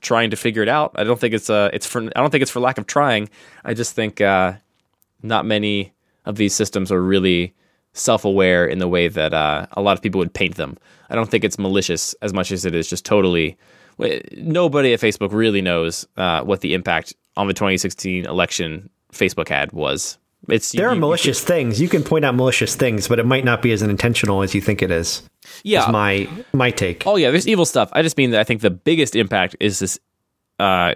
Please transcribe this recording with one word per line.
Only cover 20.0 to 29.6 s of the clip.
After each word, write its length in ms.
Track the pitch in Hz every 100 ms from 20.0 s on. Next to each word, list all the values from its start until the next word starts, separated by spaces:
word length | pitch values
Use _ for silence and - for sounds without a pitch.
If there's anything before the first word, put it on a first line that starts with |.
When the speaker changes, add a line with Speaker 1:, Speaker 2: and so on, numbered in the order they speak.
| - - _ _ -
Speaker 1:
It's, 240 | 113 -
Speaker 2:
There 140 | - 220
Speaker 1:
you, 40 |
Speaker 2:
are 20 |
Speaker 1:
you 60 | 220
Speaker 2:
malicious 420 | 151 165 143 123
things. 380 | - 175 123 110
You 80 | 170
can 120 | 170
point 200 | 139 160 143
out 80 | 123
malicious 400 | 131 - 110 -
things, 320 | 131 107 95
but 100 | 117
it 60 | 117
might 180 | 131
not 180 | 127 120
be 100 | 120
as 80 | 107
intentional 600 | 107 101 120 113 101 98
as 140 | 95 101
you 60 |
think 200 | 104 101
it 80 | 92
is. 300 | 85 85 - - _ - -
Speaker 1:
Yeah. 200 | 202 190 120
Speaker 2:
Is 60 |
my, 380 | 110 104 98 98 185 -
my 180 | 135 123
take. 340 | - 95 85 196
Speaker 1:
Oh, 120 | 202
yeah, 120 | 127
there's 160 | 160 165
evil 180 | 208 165
stuff. 240 | 131 101
I 100 | -
just 120 | 160 -
mean 140 | 127
that 80 | 110
I 40 | 110
think 160 | 113
the 80 | 107
biggest 460 | 90 - 165 135 117
impact 400 | 101 101 90
is 200 | -